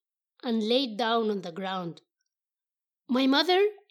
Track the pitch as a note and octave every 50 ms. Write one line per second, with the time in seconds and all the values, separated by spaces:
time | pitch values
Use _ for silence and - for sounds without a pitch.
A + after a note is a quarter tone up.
0 | _ _ _ _ _ _ _ _ - B3+ A3+ A3+ G#3+ G#3+ A#3+ C4 C#4 B3 G#3+ G3
1 | A#3+ A3 A#3 A#3 A3+ G#3+ G#3 G3 F3 F3+ D#3+ F#3 F#3+ F#3+ F#3+ F#3 F3+ E3+ D3+ -
2 | - _ _ _ _ _ _ _ _ _ _ _ _ _ _ _ _ _ _ _
3 | _ - C4 B3+ C4+ C4 C4+ C#4+ D#4+ E4+ F4+ F#4 G4+ G#4 G#4 - - _